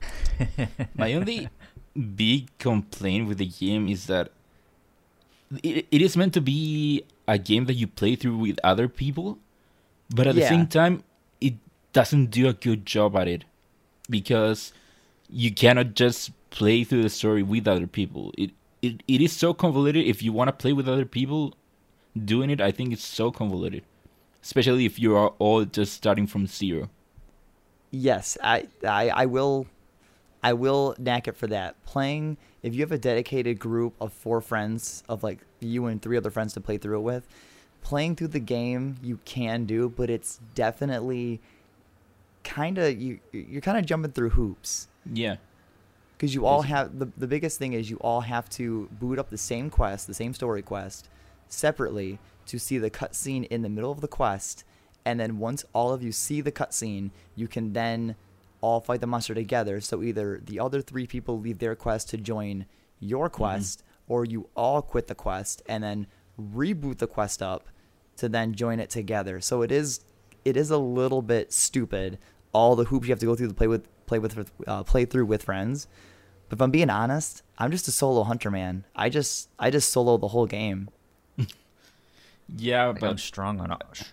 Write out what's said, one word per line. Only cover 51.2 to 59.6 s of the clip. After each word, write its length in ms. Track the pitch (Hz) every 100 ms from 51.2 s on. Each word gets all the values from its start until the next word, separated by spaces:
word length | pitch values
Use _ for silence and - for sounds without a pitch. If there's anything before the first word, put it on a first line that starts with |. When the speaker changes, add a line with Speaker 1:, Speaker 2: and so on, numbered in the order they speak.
| - _ -
Speaker 3:
separately 720 | - 156 151 170 104 98 101 - _ -
to 140 | 120
see 180 | - 131
the 120 | 110
cutscene 540 | - - - 135 135 -
in 140 | 117
the 80 | 110
middle 220 | 107 123
of 100 | 143
the 60 | 147
quest. 560 | - 120 98 - - - _ _ _ 117
And 140 | 117
then 180 | 113 110
once 240 | 113 139 -
all 200 | 117 123
of 100 | 131
you 80 | 120
see 300 | - - 147
the 100 | 143
cutscene, 600 | - - - 113 101 98 - - -
you 120 | 113
can 240 | 120 110
then 420 | 107 117 113 113 107 _ _ _ _
all 200 | 113 117
fight 180 | - 123
the 80 | 120
monster 260 | 120 113
together. 460 | 113 110 123